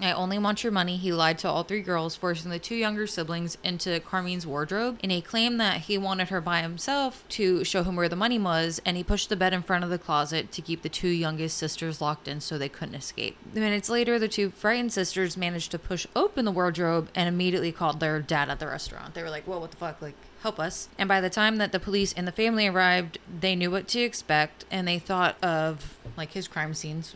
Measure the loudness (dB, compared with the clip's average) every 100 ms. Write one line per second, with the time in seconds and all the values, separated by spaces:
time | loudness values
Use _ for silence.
0 | 0 2 0 0 0 0 0 0 0 0
1 | 0 4 4 2 0 0 0 -4 0 0
2 | 0 -2 -2 -2 -4 -8 -4 -2 0 0
3 | -4 -4 -4 -4 -4 -4 -4 -2 -2 -2
4 | -2 -2 -2 -4 -4 -4 -2 -2 -2 -2
5 | -2 -2 0 0 2 2 2 0 0 -2
6 | 0 0 0 -2 0 0 0 -4 -2 0
7 | 0 -2 -8 0 4 4 2 0 0 2
8 | 0 2 2 2 2 2 2 -2 -4 -2
9 | 0 0 0 2 2 2 0 0 0 -2
10 | 0 2 2 0 -4 -6 -6 -4 -4 -2
11 | 0 2 0 -2 -2 -2 -4 -4 -4 -2
12 | -2 -2 -6 -8 -6 -4 -4 -6 -10 -8
13 | -10 -6 -6 -6 -8 -2 0 0 0 2
14 | 4 2 2 0 -2 0 0 0 0 0
15 | 0 0 -2 0 -4 -4 -4 -6 -4 -6
16 | -2 0 0 2 0 2 2 2 2 2
17 | 0 0 0 2 2 2 0 0 0 0
18 | 0 0 0 0 0 -2 -6 -6 -8 -10
19 | -12 -10 -8 -8 -6 -8 -8 -8 -8 -8
20 | -10 -12 -20 -8 -6 -2 -4 -4 -8 -2
21 | 2 4 4 4 4 4 2 0 0 2
22 | 2 0 -2 2 2 4 4 6 6 6
23 | 2 -6 -12 -2 0 2 2 0 0 0
24 | 0 0 2 4 4 -2 -8 -4 0 0
25 | 0 2 4 4 2 2 2 -2 -8 -14
26 | -12 -8 -8 -6 -6 -4 -4 -4 -6 -6
27 | -8